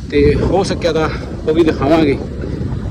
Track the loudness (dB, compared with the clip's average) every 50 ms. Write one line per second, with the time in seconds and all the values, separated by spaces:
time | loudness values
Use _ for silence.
0 | -4 -2 2 4 4 4 4 2 0 2 2 0 0 0 -2 -2 -2 0 0 0
1 | 0 -2 -2 -6 -8 -8 -10 -6 -4 0 2 4 4 2 2 0 2 2 4 4
2 | 4 2 2 0 -4 -6 -8 -8 -6 -6 -6 -6 -4 -4 -4 -6 -6 -6